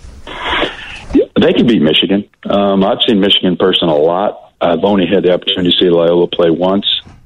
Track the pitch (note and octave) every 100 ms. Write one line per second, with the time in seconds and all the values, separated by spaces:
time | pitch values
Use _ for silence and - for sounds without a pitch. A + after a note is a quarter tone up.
0 | - - - - - - - - - -
1 | - D#4 C5 - D#3+ - D3 G2+ D2+ D#2
2 | - G2+ - _ - G2+ G2+ G2 G2 B2+
3 | - G#2 G2 F#2+ F#2 E2+ F#2+ E2+ E2+ D2
4 | D#2+ F2 G#2 - - _ E2+ E2 G2 G2+
5 | E2+ F#2+ F2 F2 - F#2 F2 - F#2 E2+
6 | E2+ F2 F2 - E2+ D#2+ F#2 G2 - -
7 | - -